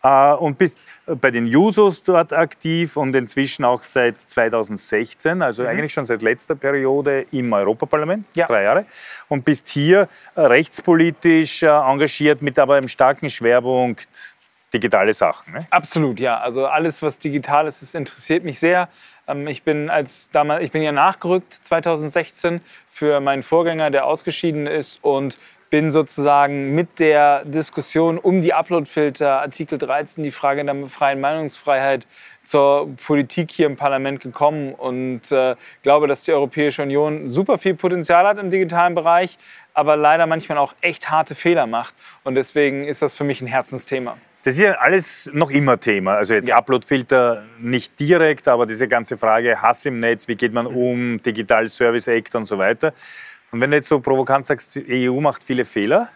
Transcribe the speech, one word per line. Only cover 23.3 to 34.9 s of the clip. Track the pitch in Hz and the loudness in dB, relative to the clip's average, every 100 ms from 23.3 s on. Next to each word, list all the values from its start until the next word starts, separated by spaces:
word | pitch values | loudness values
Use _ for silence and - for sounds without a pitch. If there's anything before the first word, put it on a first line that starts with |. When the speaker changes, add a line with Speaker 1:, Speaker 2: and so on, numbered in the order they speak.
| 135 | -4
Speaker 2:
Vorgänger, | 123 160 170 160 151 | 0 0 2 0 0
der | 139 135 | 0 0
ausgeschieden | 156 - 160 170 151 147 | -2 -4 -4 -4 -4 -4
ist, | 156 139 - | -4 -6 -4
und | 147 135 139 - - _ _ | -2 0 -2 -10 -20 _ _
bin | 151 156 | 0 2
sozusagen | 151 147 - 143 143 143 143 139 | 0 0 -2 2 4 2 0 -2
mit | 151 175 - | -2 -2 0
der | 160 151 147 143 | 2 6 4 2
Diskussion | 147 151 151 - 143 160 165 165 | 0 -4 -4 -6 -4 0 0 2
um | 185 185 | 2 2
die | 170 | 2
Uploadfilter, | 156 160 175 143 - 151 131 143 135 | 0 0 -2 -2 -2 -2 0 0 0
Artikel | 147 - 151 143 | -2 -8 -8 -6
dreizehn, | 123 135 151 - | -4 -4 -4 -8
die | 151 | -8
Frage | - 139 139 | -2 -2 -2
der | 143 139 139 | -4 -6 -8
freien | - 139 139 | -2 -2 0
Meinungsfreiheit, | 139 156 156 - - 135 135 135 - - - - | -4 -4 -6 -8 -2 0 0 -2 -6 -20 -20 -18
zur | - 151 139 143 147 131 - | -2 2 4 2 -2 -10 -2
Politik | 147 131 - 160 | 0 0 -4 -6
hier | - 156 | 0 -2
im | 135 | 0
Parlament | 143 135 135 135 | -4 -2 -4 -6
gekommen | 131 113 147 156 139 | -12 -2 -2 -2 -8
und, | 135 131 | -8 -8